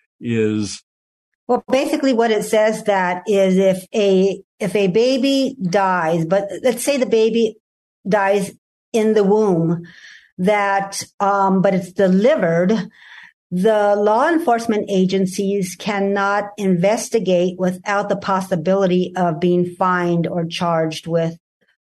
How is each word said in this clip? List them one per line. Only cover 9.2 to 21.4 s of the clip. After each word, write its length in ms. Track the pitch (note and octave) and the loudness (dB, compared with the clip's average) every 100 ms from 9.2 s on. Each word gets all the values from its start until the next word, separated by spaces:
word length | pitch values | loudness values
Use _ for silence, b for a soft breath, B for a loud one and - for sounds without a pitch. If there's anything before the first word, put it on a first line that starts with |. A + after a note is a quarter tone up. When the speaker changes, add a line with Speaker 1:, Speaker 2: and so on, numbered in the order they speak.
Speaker 2:
womb, 640 | F#3+ G#3+ G#3+ E3+ E3 E3+ E3+ B B B B - | 4 4 2 2 0 -2 -6 B B B B -4
that, 640 | F#3 G#3 G3+ G3 G3 - - - | 0 0 0 -2 -4 -8 -12 -4
um, 440 | G3 G3+ G3 F#3+ | 0 2 2 2
but 100 | G3 | 2
it's 180 | F#3 F3+ | 0 -2
delivered, 800 | - G3 F#3 A3+ D#4 F3+ E3 F3+ A3 E3+ B B B B _ _ | 0 2 4 2 2 0 0 2 0 -4 B B B B _ _
the 460 | F3+ G#3 G#3+ G3+ G3+ | -2 2 2 2 2
law 340 | G#3 A3 D4+ | 2 2 2
enforcement 560 | E4 E4 A#3 A3+ G#3+ - | 0 0 0 0 -2 0
agencies 880 | G3 F#3 F#3+ F#3+ F#3+ G3 G3+ F#3 - | 0 2 0 -2 -4 -4 -2 -4 -8
cannot 760 | - G3+ G3 G3+ G3 G3+ G3+ - | -6 -2 -2 -2 0 -2 -4 -4
investigate 1000 | G3 F3 F#3+ A3+ - A3+ F#3+ F3+ F3+ F3+ | 0 2 2 0 -2 -2 0 2 0 -2
without 500 | F#3 F3+ - G3+ G3+ | -4 -4 -4 -4 -2
the 80 | F#3+ | -4
possibility 1000 | - F#3+ F#3 F3 D#3 F#3+ F#3+ F3+ F3+ F#3 | -2 -4 -2 -4 -2 0 2 0 -2 -2
of 240 | F3 D#3 | -2 0
being 260 | F3+ F3 F3 | 0 2 0
fined 640 | - F#3 F3+ F3 E3+ E3 | -2 -2 0 0 -2 -2
or 180 | F3 E3 | -4 -6
charged 640 | E3 F3 E3 D#3+ D#3 E3 | -4 -2 -2 -2 -6 -4
with 280 | E3 E3 E3 | -4 -4 -6